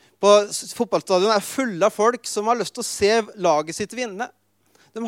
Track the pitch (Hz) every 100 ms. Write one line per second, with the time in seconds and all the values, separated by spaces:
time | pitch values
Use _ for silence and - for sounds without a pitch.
0 | _ _ 202 208 202 - 220 - 233 170
1 | - 185 202 208 - - 254 175 202 208
2 | 220 247 - 214 214 240 185 - 220 -
3 | 202 226 214 - 175 151 156 165 208 226
4 | 240 190 240 _ _ _ _ _ _ 220